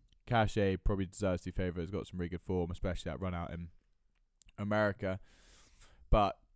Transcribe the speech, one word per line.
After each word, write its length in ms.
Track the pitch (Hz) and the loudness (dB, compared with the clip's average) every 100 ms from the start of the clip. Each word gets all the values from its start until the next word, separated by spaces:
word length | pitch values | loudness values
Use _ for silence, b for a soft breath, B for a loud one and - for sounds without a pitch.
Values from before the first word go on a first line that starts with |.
| _ _ - | _ _ 0
Cache 500 | 120 107 110 98 92 | 4 4 4 2 2
probably 220 | - 98 90 | 2 0 0
deserves 360 | - 98 90 | -2 0 0
to 100 | 92 | -2
be 100 | - | -4
favourite. 220 | 90 85 | -2 -2
He's 60 | 85 | -4
got 160 | 95 - | -6 -6
some 120 | 90 | -6
really 120 | 87 | -6
good 120 | 90 | -6
form, 280 | - 92 85 | -2 -2 -2
especially 400 | 90 95 85 90 | -2 -4 -4 -6
that 100 | 69 | -6
run 140 | 92 | -6
out 180 | 87 85 | -6 -6
in 160 | 85 85 - _ _ _ _ _ _ _ - | -8 -12 -16 _ _ _ _ _ _ _ -8
America. 640 | 104 104 104 98 98 95 - B B B B B B B B | -2 2 2 0 -4 -6 -8 B B B B B B B B
But 280 | - 98 - _ | 4 4 0 _